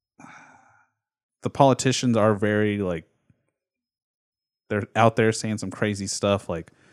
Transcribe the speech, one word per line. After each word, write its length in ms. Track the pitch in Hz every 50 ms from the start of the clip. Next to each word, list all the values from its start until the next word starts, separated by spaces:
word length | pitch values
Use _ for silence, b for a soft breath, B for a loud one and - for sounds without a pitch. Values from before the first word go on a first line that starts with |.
| _ _ _ -
<sighs> 60 | B B B B B B B B B B B B B B B B _ _ _ _ _ _ _ _ -
the 80 | 98
politicians 680 | - - 143 135 127 - - 131 120 - - 123 113
are 180 | 110 104 110 107
very, 440 | 98 107 104 107 107 107 104 104 101
like, 260 | 98 90 87 82 - _ _ _ _ _ _ _ _ _ _ _ _ _ _ _ _ _ _ _ _ _ _ _ _ _ _ _ _ _ _ _ _ -
they're 140 | 110 104 - - -
out 200 | 110 113 113 -
there 160 | - 110 110 110
saying 260 | - - 110 107 101
some 120 | 101 95
crazy 360 | - - 117 107 101 98 98
stuff, 420 | 95 - - - 101 101 98 - -
like, 240 | 87 80 82 - - b b b